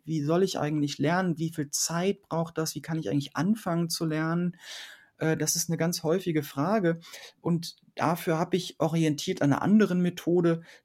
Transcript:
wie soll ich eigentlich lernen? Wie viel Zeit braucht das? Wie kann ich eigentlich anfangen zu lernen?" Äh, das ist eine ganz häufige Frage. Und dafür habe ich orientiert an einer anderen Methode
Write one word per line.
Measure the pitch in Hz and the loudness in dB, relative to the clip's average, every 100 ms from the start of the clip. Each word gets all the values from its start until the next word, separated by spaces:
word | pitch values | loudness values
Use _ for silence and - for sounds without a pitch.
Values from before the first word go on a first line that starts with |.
wie | - 160 | -4 -2
soll | 143 170 | 2 2
ich | 190 - | 2 0
eigentlich | 147 151 147 - | -2 0 -2 0
lernen? | 143 175 185 156 | 0 2 0 0
Wie | 160 | -2
viel | 160 143 | -4 -4
Zeit | - - 165 190 202 | -4 -2 0 0 -2
braucht | - 160 165 - | -4 -4 -2 -4
das? | 160 | -4
Wie | 147 | -6
kann | 156 160 | -6 -4
ich | 156 | -2
eigentlich | 143 143 - | -2 -2 -2
anfangen | 180 226 185 170 170 | 0 0 0 -2 -2
zu | - | -2
lernen?" | 160 156 160 170 175 - - - - - _ - | -2 0 0 0 -2 -4 -12 -16 -16 -20 _ -4
Äh, | 156 156 | 0 0
das | 156 - | 0 -2
ist | - | -2
eine | 160 | -2
ganz | 165 175 | -2 0
häufige | 156 185 180 156 | 0 0 0 -2
Frage. | 143 139 165 220 170 165 - - - _ | -2 -2 0 2 2 0 -6 -18 -20 _
Und | 160 170 165 - _ | -2 -2 -2 -14 _
dafür | - 135 170 - 160 | -2 0 0 0 -2
habe | 165 185 | 0 -2
ich | - - | -4 -2
orientiert | 156 165 160 147 - 185 | 0 2 2 0 -4 0
an | 143 | 2
einer | 135 | 2
anderen | 151 214 196 180 | 6 6 6 2
Methode | 175 175 - 180 170 165 - - | 0 0 0 4 4 2 -4 -16